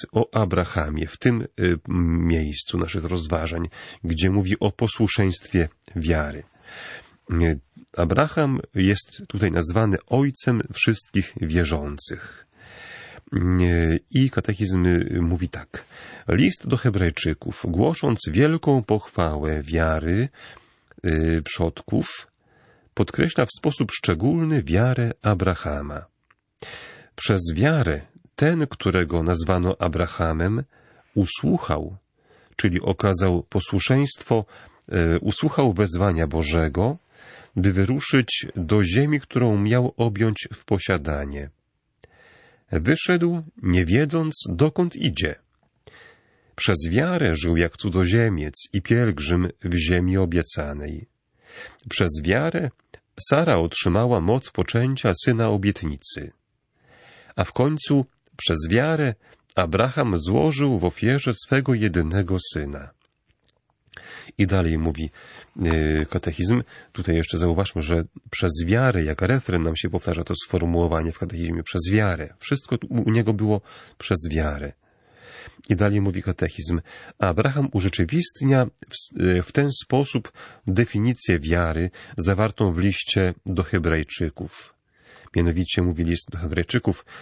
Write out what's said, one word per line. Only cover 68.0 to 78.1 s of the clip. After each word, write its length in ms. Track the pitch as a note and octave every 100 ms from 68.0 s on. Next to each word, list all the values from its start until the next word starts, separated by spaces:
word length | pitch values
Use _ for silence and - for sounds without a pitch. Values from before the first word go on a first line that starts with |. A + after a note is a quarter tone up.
| E2 - -
przez 220 | - F2+ D#2 E2+
wiarę, 380 | A2+ C3 G2
jak 180 | D#2 D#2
refren 400 | F#2+ C3 - F2+
nam 140 | E2 E2
się 140 | F2+
powtarza 340 | F2 F2 F2+
to 100 | E2+ E2
sformułowanie 680 | - F2+ E2+ E2+ E2+ D#2+ D#2+
w 60 | -
katechizmie, 440 | E2+ E2+ E2 E2
przez 200 | E2 F2+ E2
wiarę. 420 | G#2 G#2 E2 D2+ -
Wszystko 400 | - C#3 - A#2+
tu 80 | -
u, 140 | A#2+
u 100 | A2
niego 240 | A2+ A2
było 260 | G#2+ G#2+ G#2 - - - -
przez 200 | - F2+ E2
wiarę. 420 | D#2 D2+ C#2+ C#2+ - _ _ _ _ - - - - -
I 80 | F#2+
dalej 240 | G#2 G2+
mówi 220 | G2 F2+
katechizm, 580 | F#2+ F2 F2 - E2 E2+ - - - -
Abraham 500 | F#2+ E2 B2+ C#3 C3+
urzeczywistnia 920 | G2+ F#2 - E2